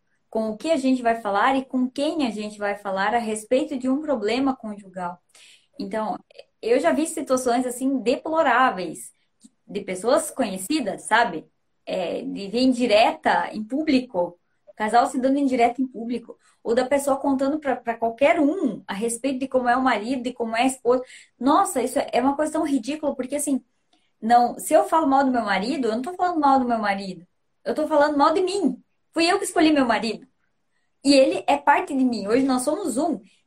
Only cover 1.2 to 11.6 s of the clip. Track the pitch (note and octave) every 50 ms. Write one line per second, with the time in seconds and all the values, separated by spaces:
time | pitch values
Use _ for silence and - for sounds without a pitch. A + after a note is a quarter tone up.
1.2 | - G#3 G3 G3+ G#3+ C4+ C4+ C4+ C4 - - B3+ B3+ B3+ - - C#4+ D#4 F4 D#4+
2.2 | C#4 A3+ G3 G#3 G#3+ G#3 G#3+ G#3 G3+ G3+ G3+ G3 - G3+ F#3+ F#3+ G3 G#3+ A3+ A#3+
3.2 | A3 A3 A3 G#3+ - - B3+ C4+ D#4 D4+ D4 B3+ B3+ B3+ C4 D4 D#4 D4+ C#4 A3
4.2 | G3+ G#3 A3+ C4 C#4 C4+ C4 - - G#3+ G#3 G3+ G3 F#3 F3 F#3 F3+ F3 F3+ -
5.2 | _ _ _ - - - - _ _ _ _ - G3+ G3 F#3+ A3 A3 G#3 - -
6.2 | - _ _ - - _ _ _ - A3 A#3+ C4 D4 E4+ C#4 B3+ D#4 E4 - E4
7.2 | C#4 - C4 B3+ B3+ B3 A#3 B3 B3+ B3+ A#3+ - C4 C4+ C#4 B3 G3 A#3 C#4 -
8.2 | - D#4+ D#4 D#4+ D#4+ C4+ A3+ B3 C4 B3+ G3+ F#3 F3+ D#3+ D3+ - - - _ _
9.2 | _ _ _ _ _ _ _ _ _ _ F3+ G3 G3+ - F#3 F#3 G3 A#3 C#4 D#4+
10.2 | D#4 - - - B3 G3+ F#3 F#3+ - - D4+ D#4+ B3 F#3+ E3 - - - G#3+ A3+
11.2 | A#3+ - E3 D#3 - _ _ _